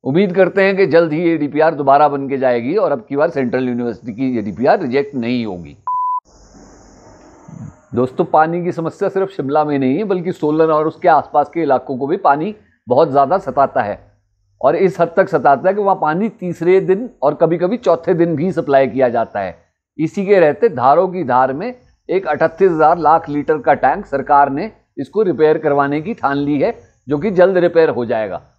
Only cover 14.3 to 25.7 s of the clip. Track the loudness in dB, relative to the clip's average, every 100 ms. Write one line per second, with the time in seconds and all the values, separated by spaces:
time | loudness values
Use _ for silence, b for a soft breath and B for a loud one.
14.3 | _ _ _ 0 2 0 0 -2 0 0
15.3 | 2 2 2 2 0 -2 0 -2 -2 -4
16.3 | -6 -10 -4 2 2 2 -2 -2 _ -2
17.3 | 2 0 2 -2 -2 0 0 0 0 0
18.3 | 0 -2 -4 0 2 2 0 0 0 -4
19.3 | -4 -8 -10 _ _ _ -6 -6 -4 2
20.3 | 4 4 4 0 2 4 4 2 -2 0
21.3 | 2 2 -2 -8 -12 _ _ -4 -4 -2
22.3 | -2 -2 2 0 4 2 4 2 2 0
23.3 | -6 -2 -2 0 2 2 -2 -4 -6 2
24.3 | 4 4 0 -8 _ _ -12 -6 -2 -2
25.3 | 2 2 2 0